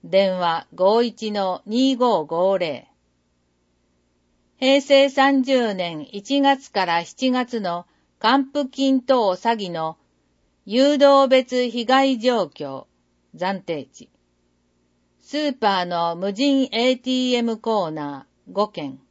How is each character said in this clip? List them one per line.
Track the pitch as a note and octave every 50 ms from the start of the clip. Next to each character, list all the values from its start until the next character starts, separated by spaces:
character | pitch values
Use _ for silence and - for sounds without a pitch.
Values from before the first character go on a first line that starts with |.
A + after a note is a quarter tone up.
| -
電 | E3 F3 F#3+ G3 F#3+ F#3 F#3
話 | F3 E3+ E3 E3 - _ -
五 | E3 F#3 G3 G#3+ A#3
一 | A#3+ A#3 - - A3 G#3+
の | G#3 G#3 G3 F#3 F3+ - _
二 | G3+ G#3+ B3 C4 C4+ C4+
五 | A3+ B3+ A#3+ A3 E3+ D3+
五 | D3+ E3 E3 F3+ F#3+ G3
零。 | F#3 F3+ D#3+ C#3 A#2+ - _ _ _ _ _ _ _ _ _ _ _ _ _ _ _ _ _ _ _ _ _ _ _ _ _ _ _ _ _ _ _ _ _ _
平 | _ C4 C4 C4+ C#4+
成 | C#4 - C#4+ C#4 C#4 C#4
三 | C4+ C#4 C4+ C#4 C#4 C4+
十 | B3+ B3 C4+ B3+ A#3+ A3 G3+
年 | F#3 F3 E3+ E3 D3+ D3+ -
一 | - G3+ G3+ - C#4 C#4+
月 | C#4 C#4 C#4 C4+ - -
か | _ G3+ F#3
ら | F3 E3 E3+ E3+
七 | - - - C4 C4
月 | B3+ B3+ B3 A#3+ A#3+ A3+
の | G3+ F3+ E3+ F3 F3+ _ _ _ _ _ _ _
還 | - A3 B3+ C#4 C4+ C4+
付 | _ C#4+ D4 C4+
金 | - - C#4 C4+ C4+ C4
等 | B3 - C4+ B3 A3 G3 F3+
詐 | F3+ - A3+ A#3
欺 | A3 G#3 F3+
の | E3+ D#3+ D#3+ D#3+ D#3+ _ _ _ _ _ _ _ _ _ _ _ _ _ _
誘 | G3 G3+ B3 C4+ C#4+ D4 C4+
導 | C#4+ C#4 C#4 C#4 C4+ C4
別 | B3+ C4 C4 - B3+ B3 B3 A#3+
被 | A3+ A#3+ A#3
害 | G#3+ B3+ C4+ C4+ C4+ C4 A3+
状 | G#3+ B3+ B3 A3+ F3+
況、 | C#3+ _ - D3+ C#3 C3+ C3+ - _ _ _ _ _ _ _ _ _ -
暫 | D#3+ F3+ F#3 G3 F#3
定 | - - E3 D3 A#2+
値。 | _ _ - - _ _ _ _ _ _ _ _ _ _ _ _ _ _ _ _ _ _ _ _ _ _ _
ス | _ _ -
ー | D4 D4+ D4 B3+ -
パ | - G#3 G3 F#3
ー | F3+
の | F3 F3 E3+ E3+ E3+ E3+
無 | E3+ F#3 G3+
人 | G3+ G3 C4+ C#4+ C#4 C4+ C4 B3+
エ | - A3+ A#3 B3+
ー | C4 B3
テ | _ B3+
ィ | B3+ B3+ B3+ B3+
ー | B3
エ | A#3+
ム | A#3 A#3 A3+ G#3+
コ | - A3+ A3 G#3 F3+
ー | D#3+
ナ | D#3 D#3 D3 C#3+ C#3+ C3+ - _ _ _ _ -
ー、 |
五 | F3+ G3 G#3 G#3
件。 | _ F#3 D3+ C#3 C3+ C3+ _ _